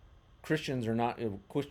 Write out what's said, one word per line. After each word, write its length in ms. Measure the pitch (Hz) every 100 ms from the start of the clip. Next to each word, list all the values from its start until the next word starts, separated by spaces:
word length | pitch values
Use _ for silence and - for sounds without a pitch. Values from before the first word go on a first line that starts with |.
| - - - -
Christians 440 | - 156 151 127 110
or 80 |
not, 260 | 113 120 -
uh, 100 | 113 98 -
Chris-, 180 | 151 131